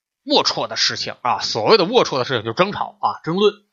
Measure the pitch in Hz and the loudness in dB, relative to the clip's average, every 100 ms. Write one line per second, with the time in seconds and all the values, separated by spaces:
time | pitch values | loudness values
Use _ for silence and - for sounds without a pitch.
0 | _ _ - 277 - - 117 110 - 113 | _ _ -2 0 0 -2 -6 -2 -4 -4
1 | - - 123 101 - 123 110 220 175 240 | -8 -4 -2 -2 -2 -2 4 4 4 2
2 | 160 143 120 127 107 113 190 185 - - | 2 0 -2 -2 -2 -2 -2 -2 -8 -4
3 | 113 101 - 175 208 208 _ | -4 -4 -4 0 2 0 _